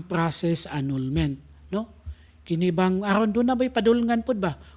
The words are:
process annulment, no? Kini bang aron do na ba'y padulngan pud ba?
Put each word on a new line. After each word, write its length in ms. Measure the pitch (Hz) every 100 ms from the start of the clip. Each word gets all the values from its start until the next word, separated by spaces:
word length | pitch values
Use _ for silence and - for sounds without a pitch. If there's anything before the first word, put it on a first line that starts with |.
| 165
process 560 | 175 165 - 170 165
annulment, 720 | - 147 135 135 131 156 151 135 - - - 196
no? 160 | 226 - - - - - -
Kini 260 | 165 180
bang 320 | 165 185 185 202
aron 240 | 196 220
do 160 | 214 247
na 80 |
ba'y 160 | 247 254
padulngan 560 | 247 226 240 233 233 226
pud 160 | 220
ba? 160 | 185 139 -